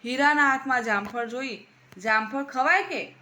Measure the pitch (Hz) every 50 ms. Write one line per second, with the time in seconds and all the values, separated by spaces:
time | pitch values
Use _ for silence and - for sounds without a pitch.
0 | - 233 254 269 277 294 302 294 285 269 269 269 269 269 262 247 226 226 208 202
1 | 202 208 226 240 233 226 233 254 269 262 220 180 - _ _ _ _ _ - 185
2 | 180 220 220 220 220 214 269 277 277 277 - 262 262 302 349 392 392 - 349 220
3 | 156 139 - -